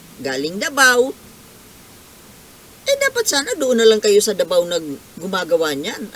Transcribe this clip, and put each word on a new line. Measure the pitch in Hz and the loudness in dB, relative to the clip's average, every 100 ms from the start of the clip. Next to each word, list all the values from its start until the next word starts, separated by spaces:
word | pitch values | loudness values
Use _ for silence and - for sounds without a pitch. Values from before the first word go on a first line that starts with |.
| - - | -20 -12
galing | 131 131 147 190 | -8 -6 -6 -6
Davao. | 311 277 262 247 262 - - - - - - - - - - - - - - - - - - | -6 2 4 4 0 -4 -18 -20 -20 -20 -20 -20 -20 -20 -20 -20 -20 -20 -20 -20 -20 -12 -4
Eh, | 554 | -2
dapat | 554 480 440 | -2 -2 -2
sana | 285 294 415 | -2 -4 -4
doon | 262 233 | 0 4
na | 226 | 4
lang | 214 | 4
kayo | 208 202 | 4 4
sa | 208 | 4
Davao | 185 170 180 | 0 0 0
nag-, | 175 175 156 135 - - | 0 -2 -6 -12 -14 -14
gumagawa | 180 190 170 165 156 139 | -6 -6 0 0 0 -4
niyan. | 170 285 214 | -6 -10 -10